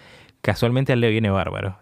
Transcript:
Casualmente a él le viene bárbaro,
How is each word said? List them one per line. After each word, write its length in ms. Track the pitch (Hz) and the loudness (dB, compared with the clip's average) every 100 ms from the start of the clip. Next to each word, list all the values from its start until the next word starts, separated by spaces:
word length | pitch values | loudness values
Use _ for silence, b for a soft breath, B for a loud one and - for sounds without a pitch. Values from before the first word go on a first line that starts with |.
| B B B _ | B B B _
Casualmente 520 | - - 117 123 135 | -4 0 0 0 0
a 20 | 123 | 2
él 60 | |
le 80 | 117 | 2
viene 200 | 110 107 | 2 2
bárbaro, 500 | 95 92 98 98 92 | 0 -2 -4 -8 -10